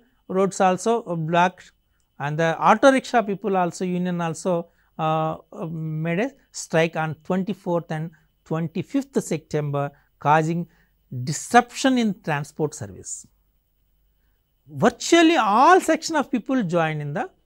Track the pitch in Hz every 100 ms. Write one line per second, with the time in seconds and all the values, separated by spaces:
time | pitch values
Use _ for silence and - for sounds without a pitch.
0 | _ _ - 190 196 - 190 185 226 233
1 | 202 170 156 170 185 - - _ _ _
2 | _ - 143 151 165 156 170 220 277 262
3 | - 240 208 190 214 190 175 - 185 180
4 | 180 175 165 156 196 170 170 _ _ -
5 | 156 160 160 165 _ 208 165 160 156 156
6 | 165 170 262 - _ - - 160 165 160
7 | 160 147 - 190 190 196 185 170 - 156
8 | 165 - _ _ - 160 165 190 - 277
9 | 269 214 - 165 - 151 147 143 143 -
10 | _ _ 143 156 160 170 175 _ _ _
11 | _ 123 127 147 - 240 240 - 269 254
12 | 220 - 170 147 151 - 151 - 98 90
13 | - - - _ _ _ _ _ _ _
14 | _ _ _ _ _ _ 139 139 220 -
15 | - 339 330 320 214 220 302 370 - 311
16 | - 302 - 240 - 262 175 170 156 151
17 | 147 165 381 _